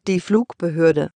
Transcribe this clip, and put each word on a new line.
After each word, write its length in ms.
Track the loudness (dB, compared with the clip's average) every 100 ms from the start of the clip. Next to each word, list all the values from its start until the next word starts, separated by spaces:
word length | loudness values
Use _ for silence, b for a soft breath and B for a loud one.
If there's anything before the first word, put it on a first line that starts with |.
| 0
die 120 | -4
Flugbehörde, 920 | 0 0 0 -6 -6 2 2 2 -2